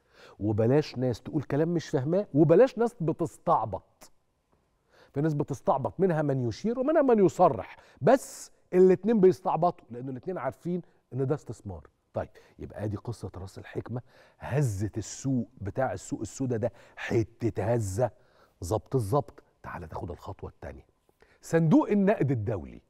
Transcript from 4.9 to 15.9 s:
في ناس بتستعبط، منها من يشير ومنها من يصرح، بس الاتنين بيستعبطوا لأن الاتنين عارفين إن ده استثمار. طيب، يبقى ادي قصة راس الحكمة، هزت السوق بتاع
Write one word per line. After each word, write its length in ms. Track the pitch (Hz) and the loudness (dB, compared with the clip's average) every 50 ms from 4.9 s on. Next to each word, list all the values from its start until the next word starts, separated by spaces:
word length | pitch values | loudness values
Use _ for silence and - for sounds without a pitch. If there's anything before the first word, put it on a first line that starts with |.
| _ _ - _ - | _ _ -20 _ -4
في 80 | 139 | -2
ناس 120 | 147 160 151 | 0 0 0
بتستعبط، 680 | 143 151 - 143 - - - 165 135 127 117 - - | 0 -2 -4 -6 -4 0 0 0 0 0 -4 -2 0
منها 220 | 185 190 165 151 | 2 2 2 2
من 260 | 151 143 135 135 123 117 | 0 0 0 0 0 -2
يشير 320 | 104 - - 214 240 262 | -4 -4 -4 -4 -2 -2
ومنها 220 | 254 285 320 339 | 0 2 2 4
من 240 | 277 262 233 214 196 | 4 4 6 6 6
يصرح، 520 | 170 - - 180 165 127 98 - - - - - - - - | 4 6 6 4 4 4 2 -6 -10 -14 -20 -20 -20 -8 0
بس 500 | 127 156 254 277 - - - - - - _ _ _ - - | 2 4 4 4 2 -2 -16 -18 -18 -20 _ _ _ 0 4
الاتنين 460 | 180 185 185 185 175 - 208 240 214 | 6 8 8 6 4 2 2 4 6
بيستعبطوا 680 | 185 185 170 - - 185 147 156 165 175 - - - - | 6 6 6 4 0 -2 0 2 2 0 0 -2 -10 -16
لأن 180 | 117 120 127 143 | -12 -10 -10 -10
الاتنين 280 | - - - 180 185 165 | -10 -10 -8 -8 -8 -6
عارفين 440 | 120 135 - - - 170 180 180 - _ _ _ _ - - | -6 -6 -6 -6 -6 -6 -4 -6 -6 _ _ _ _ -10 -4
إن 140 | 127 135 131 | -2 -2 0
ده 80 | 151 | -2
استثمار. 520 | 139 - - 113 - - 101 90 80 - - _ _ _ _ - | -2 -4 -10 -14 -12 -12 -12 -12 -14 -16 -20 _ _ _ _ -8
طيب، 160 | 104 95 - - - - _ _ - | -8 -8 -8 -10 -20 -20 _ _ -16
يبقى 240 | 80 - - - 101 | -14 -14 -10 -8 -6
ادي 140 | 107 101 95 | -6 -6 -8
قصة 340 | - - 113 - - 92 - 85 | -8 -10 -12 -10 -12 -14 -12 -12
راس 200 | 95 98 - - | -14 -14 -16 -16
الحكمة، 420 | 95 - - - - - 113 123 - _ _ - - _ _ - | -18 -12 -10 -10 -8 -8 -8 -10 -10 _ _ -20 -20 _ _ -16
هزت 580 | - - 113 147 147 120 101 95 110 98 - 110 | -10 -6 -2 -2 -2 -2 -2 -2 -4 -6 -6 -6
السوق 520 | 98 - - - - 135 135 123 110 - - - | -10 -10 -10 -8 -6 -4 -2 -2 -4 -6 -10 -12
بتاع 320 | 98 98 - 131 131 120 | -12 -8 -6 -4 -4 -4